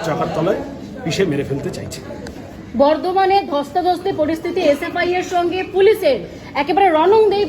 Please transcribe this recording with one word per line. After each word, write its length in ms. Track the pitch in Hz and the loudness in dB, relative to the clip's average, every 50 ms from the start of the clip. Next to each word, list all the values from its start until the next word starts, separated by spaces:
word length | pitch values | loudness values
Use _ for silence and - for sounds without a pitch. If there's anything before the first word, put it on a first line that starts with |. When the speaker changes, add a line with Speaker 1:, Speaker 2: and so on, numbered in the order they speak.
| - | -4
Speaker 1:
চাকার 240 | 156 - - - - - | -4 -2 -2 -4 -4 -2
তলায় 240 | 160 160 180 220 - - - - - - - - - - | -2 0 0 -2 -2 -4 -8 -12 -12 -14 -14 -14 -8 -6
পিষে 200 | 160 143 - 196 175 | -4 -2 0 0 0
মেরে 140 | 143 143 135 - | 0 -2 -4 -4
ফেলতে 220 | 139 135 123 - - | -6 -6 -6 -6 -8
চাইছে। 240 | - - - - - - - 113 110 - - - - - - - - - - - 226 277 | -8 -10 -12 -12 -14 -14 -14 -14 -12 -14 -14 -14 -14 -16 -16 -18 -18 -16 -8 0 2 4
Speaker 2:
বর্ধমানে 540 | 285 311 285 269 359 370 381 392 370 392 403 359 240 285 | 4 4 2 0 0 0 2 2 4 4 2 2 2 -2
ধস্তাধস্তি 580 | 285 277 - - 359 349 359 359 339 - 392 - - | -4 -4 -2 -2 0 2 2 0 0 -2 -4 -2 0
পরিস্থিতি, 400 | 302 294 330 320 - 349 - 370 359 294 285 | 0 0 -2 -4 -4 -4 -2 0 2 2 2
এসএফআই 380 | - 339 330 302 359 339 349 359 370 | 2 -2 -4 -4 -2 -2 0 0 -2
এর 80 | 349 - 370 | -2 -2 -2
সঙ্গে 260 | 349 349 349 330 370 381 - - | 0 0 0 -2 -2 -4 -2 2
পুলিশের 440 | 370 392 403 427 - 370 302 262 208 170 151 - - - - - 269 285 | 4 6 6 6 4 4 2 2 0 -2 -8 -14 -16 -16 -8 -6 -4 -2
একেবারে 240 | 302 349 349 403 370 311 311 | 0 2 4 4 4 4 4
রণংদেহী 480 | 320 359 427 453 440 415 381 403 415 | 4 6 6 6 6 4 4 2 0